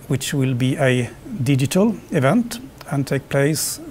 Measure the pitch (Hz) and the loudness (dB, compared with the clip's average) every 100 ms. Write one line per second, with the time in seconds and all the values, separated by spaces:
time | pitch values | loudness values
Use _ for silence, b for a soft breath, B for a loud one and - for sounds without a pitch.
0 | - 131 - 143 131 123 127 147 135 127 | -4 -4 -2 0 0 0 0 2 2 2
1 | 117 - - 214 127 139 139 185 226 190 | 0 -8 -10 -4 0 2 2 2 2 0
2 | - 175 127 220 233 - - - - 143 | -4 0 4 2 0 -6 -16 -16 -6 -4
3 | 139 139 - 139 143 156 - - 320 | -2 -4 -2 0 2 0 -4 -8 -12